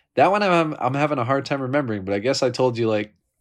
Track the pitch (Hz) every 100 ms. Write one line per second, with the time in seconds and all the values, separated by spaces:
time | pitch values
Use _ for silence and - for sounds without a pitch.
0 | _ - 156 208 202 175 160 151 123 135
1 | 147 147 120 139 - 139 131 143 131 104
2 | 95 101 110 135 131 120 127 117 113 107
3 | 107 _ _ _